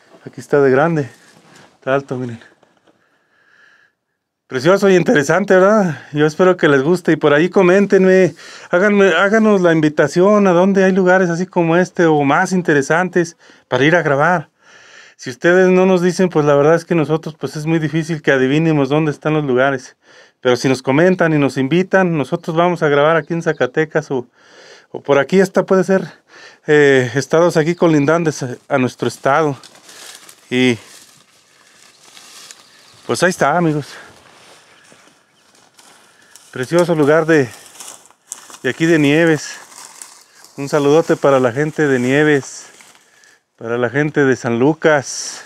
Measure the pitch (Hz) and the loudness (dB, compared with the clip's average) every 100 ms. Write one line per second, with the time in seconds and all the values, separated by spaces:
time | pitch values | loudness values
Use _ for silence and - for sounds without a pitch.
0 | _ _ - - 127 147 139 131 160 160 | _ _ -20 -20 -2 0 2 2 0 -2
1 | 127 - _ _ _ - _ _ - 135 | -6 -12 _ _ _ -20 _ _ -4 -4
2 | 139 127 127 113 - _ _ _ _ _ | -4 -10 -10 -14 -20 _ _ _ _ _
3 | _ _ _ _ _ _ _ _ _ _ | _ _ _ _ _ _ _ _ _ _
4 | _ _ _ _ - 127 151 190 202 180 | _ _ _ _ -12 -4 0 2 2 2
5 | 165 151 139 165 196 185 190 220 185 139 | 2 0 0 0 2 2 4 2 0 -4
6 | - 147 156 156 185 180 165 139 135 180 | -8 -2 -2 2 0 2 2 2 2 -2
7 | 180 160 156 143 180 202 180 190 196 196 | -2 0 2 2 2 2 2 2 2 2
8 | 185 185 180 160 - - - 180 208 202 | 4 4 2 -2 -18 -20 -4 -2 0 2
9 | 196 165 196 220 214 202 175 165 156 147 | 2 2 2 2 2 2 2 2 0 0
10 | 147 170 190 208 196 170 190 196 190 190 | -2 2 2 4 2 2 2 2 2 2
11 | 185 185 180 170 185 - 170 165 180 - | 2 2 0 -4 -6 -4 0 0 0 0
12 | 170 151 139 151 185 185 175 147 135 160 | 0 2 0 0 -2 -2 0 0 0 -2
13 | 180 175 170 - _ - - 127 143 175 | -2 -4 -6 -8 _ -20 -6 -2 2 2
14 | 147 139 156 180 - _ _ - - - | 0 0 0 -2 -6 _ _ -20 -20 -20
15 | - _ - 120 165 180 185 185 185 185 | -20 _ -16 -4 0 2 4 2 2 2
16 | 180 175 185 165 147 143 143 165 170 170 | 0 0 -2 0 2 2 2 0 0 -4
17 | 143 156 160 151 135 156 151 165 151 160 | -2 -4 -6 -12 -12 -8 -4 -2 -2 -4
18 | 160 156 151 135 131 147 165 156 135 147 | -6 -6 -2 0 0 0 0 0 0 -2
19 | 156 139 156 156 147 123 135 131 - _ | -2 -4 -4 -4 -2 0 0 -2 -10 _
20 | _ - - _ 127 123 139 127 - 135 | _ -20 -20 _ -2 0 0 -2 -2 0
21 | 180 180 165 156 139 139 135 165 185 190 | 2 2 0 0 -2 -2 -2 -2 0 0
22 | 185 160 127 170 170 160 175 165 156 143 | 0 -2 -4 -6 -6 -2 -2 0 0 2
23 | 147 165 147 170 165 151 127 - 156 156 | 2 0 -2 -6 -4 -4 -4 -2 -4 -4
24 | 147 135 127 _ _ - - - _ - | -6 -8 -10 _ _ -20 -20 -20 _ -10
25 | - 143 139 190 185 202 175 190 185 190 | 0 0 2 0 0 0 0 0 0 -2
26 | 170 - _ - - - - 151 143 135 | -4 -16 _ -20 -20 -10 0 4 4 4
27 | 127 127 131 160 175 170 156 175 175 151 | 0 -4 -2 0 2 0 -2 0 0 2
28 | 143 165 160 143 131 120 - 139 127 - | 0 0 -2 -6 -8 -12 -6 -2 -2 -4
29 | 120 - 135 143 156 131 - - - - | -8 -4 -2 0 -2 -4 -14 -20 -20 -20
30 | - - - - - 123 127 113 - - | -20 -20 -20 -20 -6 -2 0 -2 -8 -20
31 | - _ _ _ _ _ _ _ _ _ | -20 _ _ _ _ _ _ _ _ _
32 | _ - - - - - _ _ _ _ | _ -20 -20 -20 -20 -20 _ _ _ _
33 | - 120 175 180 143 165 170 151 139 - | -8 -2 -2 0 -2 0 -2 -4 -8 -16
34 | - - _ - - - _ _ _ _ | -20 -20 _ -20 -20 -20 _ _ _ _
35 | _ _ _ _ _ _ _ _ - _ | _ _ _ _ _ _ _ _ -20 _
36 | _ _ _ - _ 127 127 170 175 160 | _ _ _ -20 _ -12 -4 -2 0 0
37 | 143 156 160 160 120 - - - - - | 2 2 2 0 0 -6 -20 -20 -20 -20
38 | _ _ - - - - 131 120 165 165 | _ _ -20 -20 -20 -12 -8 -2 0 2
39 | 143 151 170 156 - - - - - - | 2 2 2 0 -4 -18 -20 -20 -20 -20
40 | - - _ _ - - 139 156 143 151 | -20 -20 _ _ -20 -16 -4 0 2 2
41 | 165 160 147 135 127 117 151 151 151 131 | 2 0 2 2 0 -2 -6 -2 -2 0
42 | 123 139 151 143 - - - - - _ | 0 0 2 0 -4 -16 -20 -20 -20 _
43 | _ _ _ _ _ - 117 120 120 131 | _ _ _ _ _ -16 -8 -4 -2 -2
44 | 151 147 139 123 127 117 135 160 165 151 | -2 0 0 0 -2 0 0 0 0 0
45 | 123 - - - | -2 -12 -14 -16